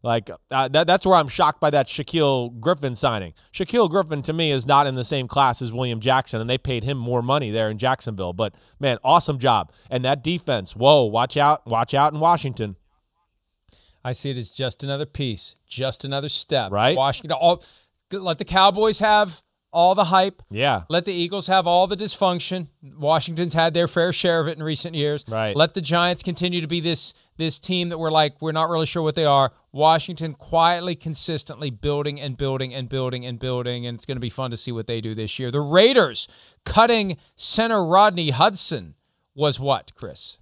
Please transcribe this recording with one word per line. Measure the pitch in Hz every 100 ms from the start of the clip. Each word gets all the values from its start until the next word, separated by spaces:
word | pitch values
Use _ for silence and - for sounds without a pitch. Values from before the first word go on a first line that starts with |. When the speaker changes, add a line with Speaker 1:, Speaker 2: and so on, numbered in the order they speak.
Speaker 1:
Like, | 120 117 104 82 _
uh, | 131 135
that, | 143 170
that's | 185 190
where | 180
I'm | 143
shocked | - 156 -
by | 151
that | 147 131
Shaquille | - 143 165 147 135 120 120
Griffin | 113 175 139 120
signing. | 135 110 87 - _
Shaquille | - 190 240 196
Griffin, | 180 160 147
to | 135
me, | 160 160
is | 139 123
not | 143 143
in | 131
the |
same | 120 143 127
class | 139 135 117
as | 123
William | 117 127 113
Jackson, | 117 131 - 113
and | 113
they | 127
paid | - 123
him | 113 139
more | 120 123
money | 120 143 123
there | 110 110
in | 110
Jacksonville. | 127 131 - 101 90
But, | 90 107 _ _ _
man, | 139 120
awesome | 127 165 - 139
job. | 127 110 87 _ _
And | 127
that | 127 139
defense, | 139 175 - 120 92 104
whoa, | 127 147
watch | 117 110 127 147
out, | 143 151 -
watch | 113 117
out | 139 147
in | 151
Washington. | 160 170 143 117 107 92 _ _ _ _ _ _ _ _ _ _ _ _
Speaker 2:
I | 127
see | 127 139
it | 123
as | 113
just | - 131 -
another | 139 139 151
piece, | - 135 104 - - _
just | - 131 -
another | 135 139 143
step. | - - 139 101
Speaker 1:
Right. | 101 120 147
Speaker 2:
Washington, | 135 - 151 143
all, | 170 175 - _ _ _ _
let | 196 185 156
the | -
Cowboys | 190 196 196 220 214
have | 214 208 208 156 _ _ _
all | 165 175 196
the | 180
hype. | 190 196 - -
Speaker 1:
Yeah. | 104 139 110 85
Speaker 2:
Let | 165 180
the |
Eagles | 180 170 202 185
have | 190 175
all | 175 190
the | 185
dysfunction. | 208 - 190 175 - 185 160 _
Washington's | 139 127 147 160 - 165 175
had | 151 165 165
their | 170
fair | 175 170
share | - 180 165
of | 156
it | 160
in |
recent | 156 147 175 165
years. | 147 147 -
Speaker 1:
Right. | 110 110 104
Speaker 2:
Let | 160 -
the |
Giants | 147 170 175 175
continue | - 170 180 175
to | 160
be | 170
this, | 160 160 - - _ -
this | 160 -
team | - 185 175
that | 165
we're | 160
like, | 156 151 -
we're | 160
not | 156 160
really | 165 160
sure | 175
what | 156 151
they |
are. | 151 139 135 _ _
Washington | 139 156 160 - 156 160
quietly, | 147 - 165 165 175 180 175
consistently | 160 151 - 156 - 147 151
building | 110 147 147 147 143
and | 139 123
building | 139 131 131
and | 131 123
building | 135 127 127 123
and | 120
building, | 127 123 123 123 120
and | 117
it's | -
gonna | 131
be | 120
fun | - 131
to | 120
see | -
what | 117 110
they | 117
do | 113 110
this | 107 -
year. | 127
The | 135
Raiders | 147 170 226 262 160 107 - _ _ _ -
cutting | 214 233 233 196 160 _ _
center | - - 226 220 165
Rodney | 180 208 175 156
Hudson | 123 190 196 - 143 85 - _ _ _ 135
was | 147 127
what, | 139 120 - _
Chris? | 104 69 - -